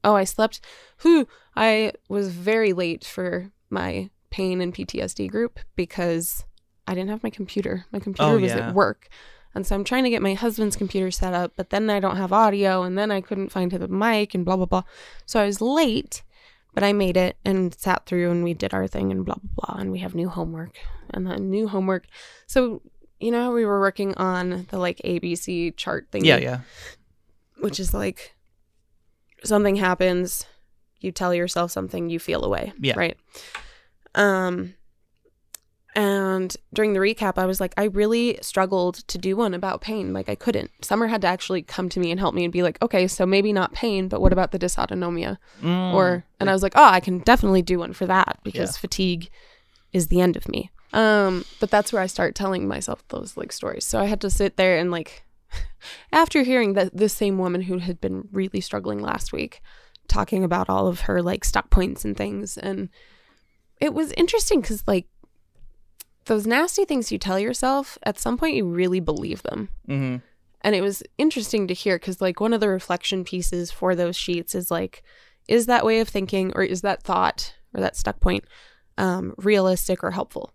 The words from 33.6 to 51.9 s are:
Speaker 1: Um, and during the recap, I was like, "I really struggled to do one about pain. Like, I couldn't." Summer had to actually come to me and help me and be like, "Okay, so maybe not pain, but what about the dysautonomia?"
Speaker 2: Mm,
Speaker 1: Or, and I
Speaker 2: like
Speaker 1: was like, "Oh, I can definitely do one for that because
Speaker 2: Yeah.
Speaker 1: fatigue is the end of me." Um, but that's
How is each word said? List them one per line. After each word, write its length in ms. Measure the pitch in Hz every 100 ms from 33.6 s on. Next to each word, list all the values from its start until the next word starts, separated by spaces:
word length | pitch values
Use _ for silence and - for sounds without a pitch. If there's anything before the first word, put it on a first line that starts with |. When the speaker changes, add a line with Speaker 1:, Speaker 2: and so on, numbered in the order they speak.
| - - _ _ _ -
Speaker 1:
Um, 580 | 202 190 185 180 185 - - _ _ _ _ _ _ - _ _ _ 214
and 600 | 202 196 190 190 185 - _
during 200 | - 214
the 60 | 196
recap, 380 | 196 226 202 185
I 80 | 185
was 140 | 196
like, 120 | 185 -
"I 60 |
really 560 | 208 196 208 233 240 -
struggled 540 | - 190 190 190 180 175 -
to 100 | 180
do 160 | 190 196
one 160 | 220
about 280 | 180 180 -
pain. 300 | - 220 185
Like, 160 | 190 196
I 60 |
couldn't." 380 | 202 - - - _
Summer 220 | - 214 226
had 140 | 220
to 60 | 185
actually 340 | 185 - 190
come 260 | - - 185
to 100 | 185
me 100 | 175
and 100 | 175
help 140 | 185
me 100 | -
and 80 | 175
be 120 | 175
like, 180 | 175 -
"Okay, 260 | 233 190 185
so 200 | - 185
maybe 260 | 196 208
not 200 | 202 180
pain, 340 | - 240 196 185
but 120 | -
what 140 | 185
about 180 | 185 180
the 60 | 180
dysautonomia?" 800 | 180 - - 190 175 170 - 190 _ -
Speaker 2:
Mm, 320 | 165 180 185
Speaker 1:
Or, 320 | 185 180 180 - _
and 100 | 196
I 40 |
Speaker 2:
like 20 | 190
Speaker 1:
was 80 |
like, 100 | 190 -
"Oh, 80 |
I 160 | 277 185
can 200 | 190 180
definitely 420 | 196 240 202 190
do 160 | 175 180
one 160 | 170
for 140 | 175 185
that 320 | 185 - -
because 320 | 208 196 180 -
Speaker 2:
Yeah. 40 |
Speaker 1:
fatigue 480 | 190 - 185 175 175 - - _ _ _ _
is 160 | 185 160
the 120 | 180
end 140 | 180 -
of 120 | -
me." 220 | - - - _
Um, 520 | 214 220 208 196 185 - -
but 100 | 214
that's 240 | 208 208